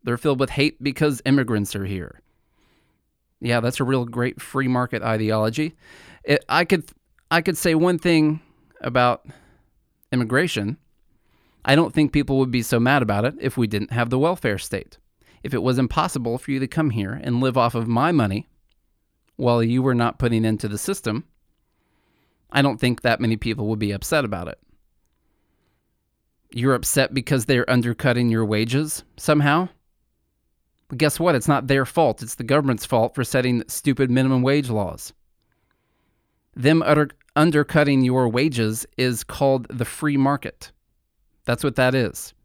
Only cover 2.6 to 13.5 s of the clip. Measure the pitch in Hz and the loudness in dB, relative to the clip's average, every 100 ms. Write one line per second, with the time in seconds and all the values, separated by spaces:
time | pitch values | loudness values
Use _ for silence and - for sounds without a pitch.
2.6 | _ _ _ _ _ _ _ _ 120 120 | _ _ _ _ _ _ _ _ -2 0
3.6 | 120 - 127 131 120 120 123 - - 139 | 0 -2 0 0 -2 -4 -4 -4 -8 -4
4.6 | 131 127 123 113 113 110 107 110 110 117 | 0 0 -2 -4 -2 -2 0 0 0 -2
5.6 | 156 _ - - - - - 143 - 156 | -6 _ -20 -20 -20 -14 -2 -2 2 -2
6.6 | 175 185 - _ _ _ _ 165 165 156 | 2 0 -2 _ _ _ _ 0 0 -2
7.6 | 175 160 180 170 175 160 151 156 _ _ | 0 2 2 2 2 4 4 0 _ _
8.6 | _ _ 127 123 123 - - - _ _ | _ _ -2 2 2 0 -8 -20 _ _
9.6 | _ _ _ _ _ 127 113 123 175 113 | _ _ _ _ _ -2 0 0 0 -2
10.6 | 101 143 _ _ _ _ _ _ _ _ | -4 -8 _ _ _ _ _ _ _ _
11.6 | - 143 151 - 147 147 139 135 131 123 | 2 2 4 2 2 0 0 0 0 -2
12.6 | 113 120 120 143 110 101 117 - 127 | 0 2 2 2 2 0 -2 -2 -6